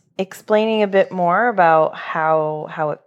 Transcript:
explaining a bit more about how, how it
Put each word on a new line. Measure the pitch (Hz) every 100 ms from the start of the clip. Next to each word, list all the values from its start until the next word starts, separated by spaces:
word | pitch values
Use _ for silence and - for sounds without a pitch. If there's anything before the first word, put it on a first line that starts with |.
| _ -
explaining | 190 - - 214 220 220
a | 202
bit | 196 -
more | 185 175 185 240
about | 196 170 160 156 -
how, | - 165 160 160 156 156 160
how | 165 151
it | -